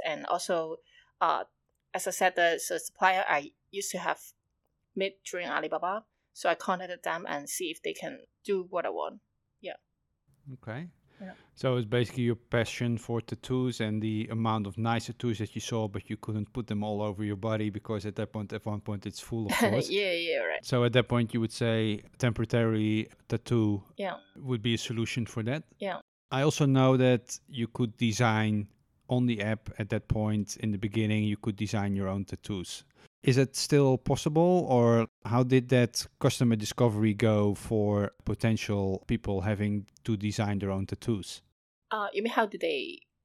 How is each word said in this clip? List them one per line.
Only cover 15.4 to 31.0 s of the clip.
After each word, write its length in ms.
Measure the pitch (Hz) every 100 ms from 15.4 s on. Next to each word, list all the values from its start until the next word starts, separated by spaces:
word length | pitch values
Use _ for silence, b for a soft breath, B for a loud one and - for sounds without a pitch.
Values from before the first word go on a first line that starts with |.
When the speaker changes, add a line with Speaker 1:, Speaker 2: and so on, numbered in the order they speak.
| 107 -
Speaker 2:
you 60 |
saw, 260 | - 113 107
but 220 | 101 -
you 80 | 107
couldn't 340 | - 107 104
put 160 | 123 107
them 160 | 104
all 180 | 104 104
over 220 | 107 101
your 140 | 107 101
body 320 | 110 110 107
because 360 | 101 - 107 104
at 100 | 101
that 180 | 107
point, 180 | 107 101
at 140 | 110 110
one 160 | 104
point, 240 | - 101 104
it's 140 | -
full, 240 | - 113 104
of 60 |
Speaker 1:
<laughs> 80 | -
Speaker 2:
course. 300 | 214 208 -
Speaker 1:
Yeah, 220 | 196 196
yeah, 280 | 170 170 139
right. 260 | 85 76 -
Speaker 2:
So 180 | 127
at 80 | 120
that 140 | 120 113
point, 260 | 120 113
you 60 | 120
would 140 | 113
say 500 | - 117 113 110 104 - -
temporary 920 | 123 113 113 120 113 110 107 107 - - -
tattoo 540 | 117 - 120 107 101 - -
Speaker 1:
Yeah. 200 | 196 151 - -
Speaker 2:
would 280 | 139 120
be 100 | 117
a 40 | 113
solution 480 | - 117 113 - 107
for 180 | -
that? 200 | 110 151 - -
Speaker 1:
Yeah. 200 | 196 170 - _ -
Speaker 2:
I 100 | 131
also 240 | 147 - 143
know 320 | 135 131 131
that 420 | 127 123 - - -
you 200 | 135 117
could 280 | - 120 -
design 720 | 117 104 120 107 110 107 101 _ _ _ -
on 200 | 123 123
the 140 | 110
app 280 | 104 107 - -
at 120 | 104
that 180 | 107 -
point. 500 | 110 107 107 98 -
In 140 | 110
the 80 | 101
beginning, 440 | 107 110